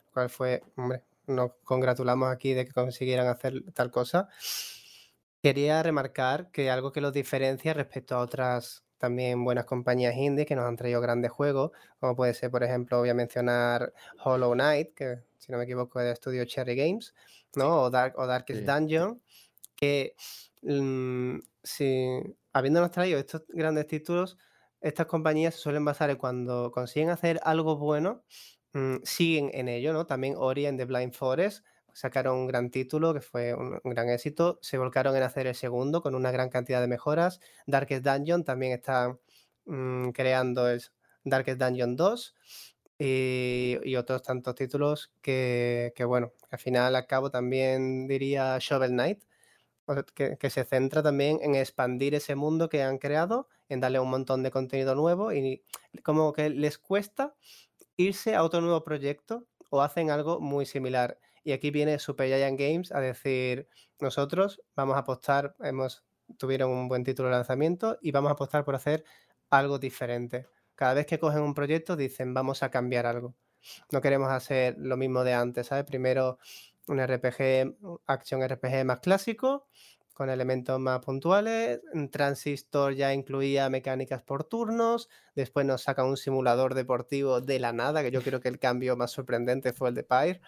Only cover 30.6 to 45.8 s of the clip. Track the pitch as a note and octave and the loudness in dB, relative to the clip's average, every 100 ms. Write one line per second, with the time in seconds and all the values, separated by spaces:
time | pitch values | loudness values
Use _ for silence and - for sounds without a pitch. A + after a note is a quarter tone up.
30.6 | C#3+ C3 B2 B2 B2+ - C3 C3+ G3+ G#3 | -2 -2 -2 -2 -2 -2 0 2 0 -2
31.6 | _ _ _ - C3 C3+ C3 B2+ B2+ B2+ | _ _ _ -8 -4 0 0 0 0 0
32.6 | B2 C3 B2+ D#3 E3 D3 - B2 A#2+ A#2+ | -2 -2 -2 0 0 0 -4 -4 -2 -4
33.6 | B2+ - C3 A#2+ A#2+ A#2+ D3+ D3 E3+ E3+ | -6 -6 -4 0 2 0 0 0 0 0
34.6 | - C3+ B2+ C3+ C3+ C3+ B2+ C#3 C3 B2 | -4 -2 0 2 2 2 0 0 -4 -4
35.6 | B2 B2 C3+ D#3+ D3+ C3 B2+ B2+ B2+ B2+ | -4 -2 -2 -2 -2 -2 0 0 -2 -2
36.6 | B2+ B2+ B2 A#2+ - D#3 F3 F3+ - - | 0 0 0 0 0 2 2 0 -14 -16
37.6 | - C#3 C3+ C3+ C3+ C#3 D3 F3 C#3+ B2+ | 0 0 2 0 0 0 2 0 0 -2
38.6 | C3 B2 - B2+ B2 B2+ _ _ _ _ | -2 -2 0 0 0 -4 _ _ _ _
39.6 | - C#3 B2+ B2+ B2 A#2+ C3 B2+ B2+ B2 | -10 -6 -4 -2 -4 0 2 2 2 2
40.6 | B2 A#2+ - _ _ _ C#3 C3 C3 C3 | 2 0 -4 _ _ _ 0 0 2 0
41.6 | B2+ B2+ A#2+ B2 F#3 A#3+ - _ - - | 0 2 0 2 2 2 -6 _ -20 -20
42.6 | - _ _ - C#3 C3 C3 B2+ B2 B2 | -20 _ _ -4 0 2 0 0 0 0
43.6 | B2 B2 C3 B2+ B2 C3 - B2+ B2+ B2 | 0 -2 -2 -2 -2 -2 -2 -6 -4 -6
44.6 | C3 C#3+ D3 D3 - _ - C3 B2+ A#2+ | -4 0 0 0 -6 _ -2 0 2 2
45.6 | A#2+ A#2+ | 2 0